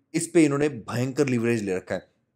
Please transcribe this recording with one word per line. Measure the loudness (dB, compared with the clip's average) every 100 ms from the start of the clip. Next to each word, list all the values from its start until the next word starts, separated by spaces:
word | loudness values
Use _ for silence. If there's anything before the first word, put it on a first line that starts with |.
| _
इस | -6 0
पे | 4 4
इन्होंने | 4 0
भयंकर | -2 -6 -4 -4 0 0
लीवरेज | 0 0 -2
ले | -2 -4
रखा | -4 -10
है। | -10 _ _